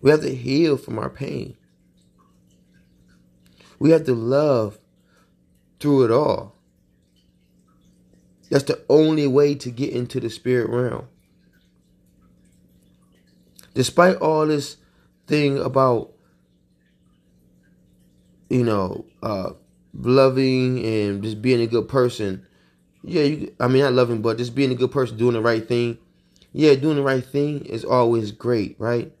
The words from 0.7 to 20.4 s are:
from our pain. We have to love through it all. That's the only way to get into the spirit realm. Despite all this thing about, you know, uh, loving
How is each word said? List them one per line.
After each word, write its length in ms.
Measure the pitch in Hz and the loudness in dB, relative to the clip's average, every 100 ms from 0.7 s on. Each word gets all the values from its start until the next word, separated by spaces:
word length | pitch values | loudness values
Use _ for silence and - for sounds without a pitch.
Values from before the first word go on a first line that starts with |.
| 135 | 0
from 240 | - 117 | -4 -8
our 100 | 127 | -8
pain. 460 | - 139 139 - 120 _ _ _ _ _ _ _ _ _ _ _ _ _ _ _ _ _ _ _ _ - _ | -10 -10 -10 -12 -16 _ _ _ _ _ _ _ _ _ _ _ _ _ _ _ _ _ _ _ _ -20 _
We 120 | 143 | 4
have 120 | 160 151 | 4 2
to 80 | |
love 640 | 120 113 139 151 131 107 104 _ _ _ _ _ _ _ _ _ _ | -2 0 0 2 2 0 -8 _ _ _ _ _ _ _ _ _ _
through 260 | 147 139 120 | 0 4 4
it 60 | |
all. 440 | 113 147 107 - _ _ _ _ _ _ _ _ _ _ _ _ _ _ _ _ _ _ _ _ | 4 2 -2 -6 _ _ _ _ _ _ _ _ _ _ _ _ _ _ _ _ _ _ _ _
That's 160 | 143 135 | -2 0
the 180 | - - | -4 2
only 360 | 147 156 156 143 | 4 4 2 2
way 300 | 131 147 143 | 4 2 0
to 160 | 127 | -8
get 200 | 117 139 | -6 -6
into 280 | 123 120 131 | -4 -6 -6
the 100 | 117 | -8
spirit 400 | - 123 127 110 | -8 -2 0 0
realm. 380 | 120 123 - - _ _ _ _ _ _ _ _ _ _ _ _ _ _ _ _ _ _ _ _ _ _ _ _ _ - | -2 -4 -6 -12 _ _ _ _ _ _ _ _ _ _ _ _ _ _ _ _ _ _ _ _ _ _ _ _ _ -12
Despite 440 | - 127 - 180 185 | -4 -2 4 4 4
all 280 | 156 156 156 | 0 0 0
this 320 | 151 135 - _ _ _ _ _ | -2 -4 -14 _ _ _ _ _
thing 320 | 151 143 139 | 0 0 0
about, 540 | - 131 131 120 - _ _ _ _ _ _ _ _ _ _ _ _ _ _ _ _ _ _ _ _ _ _ _ _ | -2 2 2 2 -4 _ _ _ _ _ _ _ _ _ _ _ _ _ _ _ _ _ _ _ _ _ _ _ _
you 140 | 127 | 0
know, 420 | 117 104 92 98 - _ | 0 0 -2 -6 -14 _
uh, 280 | 110 101 92 - _ _ _ | -8 -6 -8 -12 _ _ _
loving 920 | - 123 131 135 131 | -10 0 4 4 4